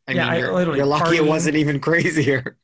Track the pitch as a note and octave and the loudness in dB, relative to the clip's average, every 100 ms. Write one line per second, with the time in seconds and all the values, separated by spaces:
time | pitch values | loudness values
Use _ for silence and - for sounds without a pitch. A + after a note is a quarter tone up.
0 | - D3+ D#3 E3 - F#3 F3 C#3 C#3 D3 | -6 -4 -2 -2 0 0 0 0 0 0
1 | E3 E3+ D3+ D#3+ E3+ D3+ D3 C#3 D#3 E3+ | 2 2 2 2 0 0 0 -2 0 0
2 | F#3 D#3 C3 C3+ C3 - | 0 0 0 0 -4 -14